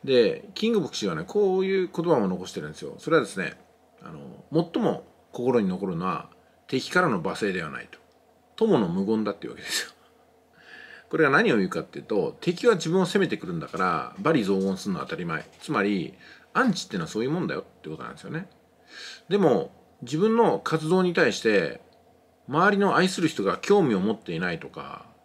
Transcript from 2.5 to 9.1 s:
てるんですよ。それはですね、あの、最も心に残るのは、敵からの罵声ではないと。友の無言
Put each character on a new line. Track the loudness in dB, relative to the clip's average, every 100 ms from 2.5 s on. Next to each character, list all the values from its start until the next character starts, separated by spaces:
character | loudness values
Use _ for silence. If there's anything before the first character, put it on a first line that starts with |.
て | -10
る | -10
ん |
で | -12
す |
よ。 | -14 -10
そ | 0
れ | 0
は |
で | 0
す | -6
ね、 | -8 -10 _ _ _ _
あ | -18
の、 | -16 -18 -20 -4
最 | -2 -2 -2
も | -2 -2 -10 _ _
心 | -4 2 2
に | 2
残 | -2 -4
る | -4
の | -4
は、 | -6 -10 _ _ _ -6
敵 | -6 0
か | 0
ら | 2
の | 0
罵 | -4 -4
声 | -4
で | -4
は | -6
な | -10
い | -16
と。 | -20 _ _ _ _ _ -2
友 | 2 4
の | 2
無 | 0
言 | 0